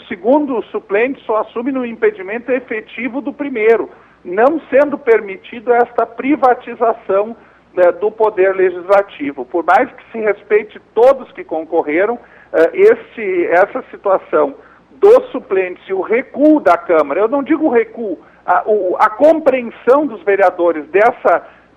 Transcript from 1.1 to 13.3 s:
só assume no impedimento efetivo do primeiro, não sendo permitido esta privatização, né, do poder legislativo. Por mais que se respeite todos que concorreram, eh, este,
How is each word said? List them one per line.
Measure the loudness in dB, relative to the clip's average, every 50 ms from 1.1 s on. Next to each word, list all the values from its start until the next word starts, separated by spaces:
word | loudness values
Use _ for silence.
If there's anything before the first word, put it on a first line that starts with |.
| -4 -8 -8
só | -6 -4 -4
assume | -4 -6 -8 -8 -6 -6
no | -6 -6 -6
impedimento | -8 -6 -2 -2 -2 -2 -4 -8 -10 -10 -8 -6 -4
efetivo | -4 -4 -4 -6 -10 -10 -10 -12 -12 -10 -10 -8 -8 -8
do | -8 -10 -8
primeiro, | -8 -8 -8 -6 0 2 2 2 2 0 -4 -12 -20 _ _ _ _ -14
não | -6 -2 2 2 2 2 0 -4 0
sendo | 2 2 2 2 -2 -4
permitido | 0 2 2 2 0 -4 -12 -14 -16 -18 -18 -8 -2 0 0
esta | 0 0 -2 -2 -4 -6
privatização, | -4 -6 -6 -4 -2 -2 2 2 2 0 0 -4 -12 -8 -4 -2 -2 -2 -4 -4 -2 -2 -2 -2 -2 -6 -16 _ _ _ _ _ _ -2
né, | 0 2 2
do | 2 0 -2 -6
poder | -2 -2 -2 0 0 0 0 0 0
legislativo. | 0 0 -2 -2 -4 -2 0 2 2 2 0 -6 -12 -10 -10 -8 -10 -10
Por | -6 -6 -4 0
mais | 2 2 2 2 0
que | -6 -14 -20 -14 -10
se | -6
respeite | -4 -4 -4 -4 -4 -2 -2 -2 -2 -4 -12 -20 _ _ 0
todos | 2 4 4 4 2 -2 -14 -16
que | -16 -12
concorreram, | -10 -8 -8 -6 -4 -2 -2 -2 0 0 0 0 -2 -2 -6 -10 _ _ _ _ _ 0
eh, | 2 2 2 2
este, | 4 4 4 4 2 -2 -12 -14 -10 -6 -4